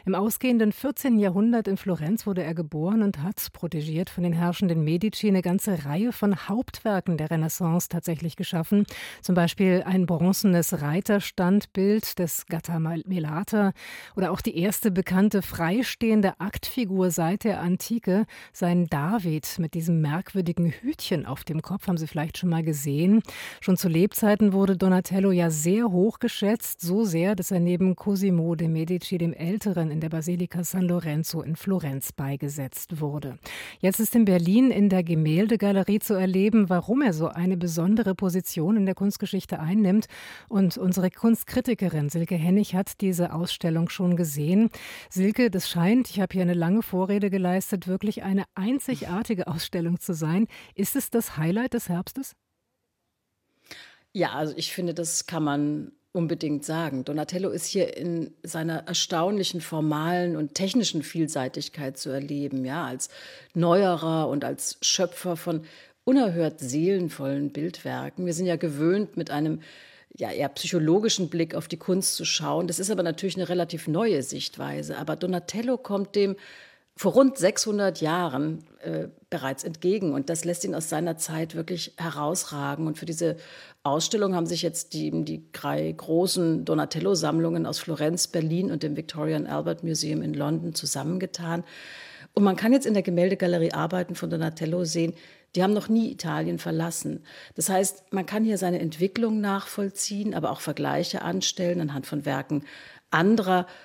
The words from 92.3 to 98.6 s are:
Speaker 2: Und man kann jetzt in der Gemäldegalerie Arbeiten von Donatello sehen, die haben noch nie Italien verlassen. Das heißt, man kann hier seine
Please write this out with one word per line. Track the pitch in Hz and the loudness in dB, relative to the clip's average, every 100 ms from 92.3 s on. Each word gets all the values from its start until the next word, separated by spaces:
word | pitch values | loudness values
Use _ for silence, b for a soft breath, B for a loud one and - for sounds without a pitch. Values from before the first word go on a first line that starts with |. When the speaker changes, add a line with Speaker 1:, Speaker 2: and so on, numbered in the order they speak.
Speaker 2:
Und | - | 2
man | 202 180 | 2 4
kann | 220 | 4
jetzt | 262 277 | 4 4
in | |
der | 208 | 0
Gemäldegalerie | 185 175 180 190 180 175 165 | 2 2 2 2 2 2 2
Arbeiten | 160 165 180 175 175 | 0 -2 -2 -4 -6
von | 170 | -6
Donatello | 165 160 160 160 175 | -2 -4 -4 -4 -2
sehen, | 170 165 165 B B B B 175 | -2 0 -2 B B B B 0
die | |
haben | 190 | 2
noch | 208 202 | 2 2
nie | 226 226 | 2 2
Italien | - 165 151 160 170 | -2 -4 -2 -2 -4
verlassen. | 170 160 170 170 - 160 B B B - | -4 -2 -2 -4 -6 -8 B B B -6
Das | 170 | 0
heißt, | 190 190 - _ | 2 2 -2 _
man | 196 170 | -4 -2
kann | 208 220 | 0 0
hier | |
seine | 202 | 2